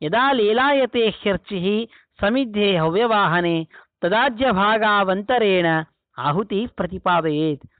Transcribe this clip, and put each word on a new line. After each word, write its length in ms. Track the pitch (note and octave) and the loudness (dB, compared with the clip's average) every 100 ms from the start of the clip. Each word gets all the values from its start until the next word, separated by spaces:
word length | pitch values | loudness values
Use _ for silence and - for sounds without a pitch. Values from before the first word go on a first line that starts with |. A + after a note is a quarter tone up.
"ಯದಾ 300 | D3+ A3 C4+ | -4 0 2
ಲೀಲಾಯತೆ 760 | C4+ G#3 A3+ C#4 C#4 B3+ A#3+ A3 | 2 2 2 2 2 0 0 -2
ಹ್ಯರ್ಚಿಹಿ 800 | - G#3 F3+ - G3 F#3 G#3+ A#3 - _ - | -2 -4 -4 -6 -4 -2 -2 -4 -12 _ -4
ಸಮಿದ್ಧೇ 580 | G3+ B3+ B3 G#3 G3+ F3+ | -2 0 -2 0 0 2
ಹವ್ಯವಾಹನೆ 880 | D#3+ F#3 A#3+ G#3 F3+ F3 E3+ E3 D#3+ - - _ | 0 0 0 2 2 2 0 -2 -4 -14 -20 _
ತದಾಜ್ಯ 500 | F3 G#3+ C4+ A3 C4 | -2 0 0 0 0
ಭಾಗಾವಂತರೇಣ 1120 | F#3+ G#3 A3 G#3+ G#3 F#3+ F#3 G#3 B3 G#3 F#3 E3+ D#3+ D#3 _ _ - | 2 2 2 2 2 0 -2 0 0 2 2 2 0 -4 _ _ -6
ಆಹುತಿ 500 | C3+ D3+ G#2+ G3+ A#3+ | -4 -2 -2 -4 -4
ಪ್ರತಿಪಾದಯೇತ್." 960 | - F#3 F#3 F#3 F3 D#3+ D3+ D#3 C#3+ - _ | -6 -8 -4 0 0 0 0 -2 -4 -10 _